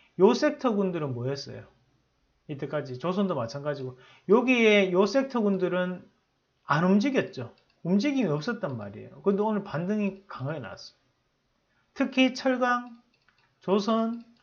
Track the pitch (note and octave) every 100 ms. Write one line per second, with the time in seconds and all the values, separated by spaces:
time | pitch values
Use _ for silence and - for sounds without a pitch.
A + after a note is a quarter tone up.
0 | _ - G3 B3+ D4+ C#4+ B3+ G3+ F#3+ E3+
1 | D3 A#2+ B2+ C#3 C3 A2 - _ _ _
2 | _ _ _ _ - C#3 C#3+ D3+ C3 B2+
3 | E3 F#3 G3 D3+ A#2 C#3+ D3 C#3 B2+ B2+
4 | - - - A3 B3 B3 A3 G#3 F#3+ F3+
5 | G3+ C4+ C4+ A#3+ G#3 F#3+ F3+ F3+ F3+ F3+
6 | - _ _ _ _ _ - D3 F3+ G3+
7 | C4+ C4 C3 - A#2+ - _ _ E3 G3+
8 | C#4+ C4+ G3 D3 F#3+ A#3 D#3+ A#2+ G2+ G#2+
9 | A2 C#3 G3 F#3+ G#3+ G#3 G3+ D3 F3+ G#3+
10 | G3+ G3 - - C3 D#3 G2 F2+ - _
11 | _ _ _ _ _ _ _ _ _ -
12 | C4+ - C4 B3+ C4 B3 B3 B3 B3 -
13 | _ _ _ _ _ _ - G3+ G#3 A3+
14 | A3+ A#3 - _